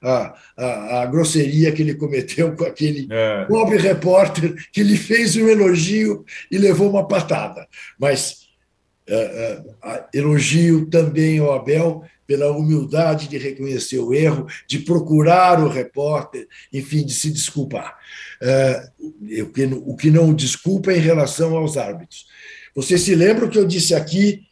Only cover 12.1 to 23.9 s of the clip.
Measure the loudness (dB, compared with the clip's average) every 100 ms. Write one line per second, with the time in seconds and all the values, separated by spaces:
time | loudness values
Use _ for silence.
12.1 | _ _ -2 0 0 0 0 0 0 0
13.1 | -2 -6 -8 -8 -8 -6 -6 -6 -6 -2
14.1 | 2 2 0 -6 -14 _ -8 -2 -2 2
15.1 | 2 6 6 6 4 2 -2 -6 -4 -2
16.1 | -2 -6 -14 -16 -20 -12 -12 -4 -4 -2
17.1 | -4 -4 -4 -6 -6 -6 -8 -12 -18 -20
18.1 | -20 -20 -6 0 2 2 0 -8 _ -18
19.1 | -16 -10 -8 -6 -2 -2 -2 -8 -2 4
20.1 | 4 4 2 -2 -4 -4 -2 0 0 2
21.1 | 2 0 -2 -2 -2 -4 -4 -8 -10 -16
22.1 | -20 -20 -20 -20 -20 -14 -10 0 0 4
23.1 | 4 4 4 2 2 0 0 0